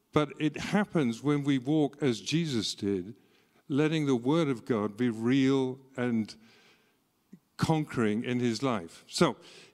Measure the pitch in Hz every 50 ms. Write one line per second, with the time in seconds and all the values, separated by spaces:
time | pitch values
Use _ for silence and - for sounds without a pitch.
0 | _ _ - 151 151 139 - - 151 151 147 - - - 175 208 202 - - 170
1 | 139 117 113 113 123 143 147 143 139 143 139 135 123 139 156 156 147 135 - -
2 | 156 131 117 107 - - 143 165 170 156 131 110 95 - - - 107 98 101 92
3 | 90 101 110 - _ _ _ _ _ _ _ _ _ - 147 131 156 151 160 160
4 | 147 139 131 117 117 131 156 170 165 139 127 110 - - 123 104 104 104 101 107
5 | 123 123 110 110 113 120 135 139 135 131 139 135 131 127 131 135 - - - 127
6 | 123 123 117 113 107 - - - - - - _ _ _ _ _ _ _ _ _
7 | _ _ _ _ _ _ - - _ _ _ - - - 160 156 151 - - 131
8 | 113 104 104 110 120 127 123 123 123 120 113 107 135 135 117 98 85 82 - -
9 | - - - - 180 143 110 - - - - - - -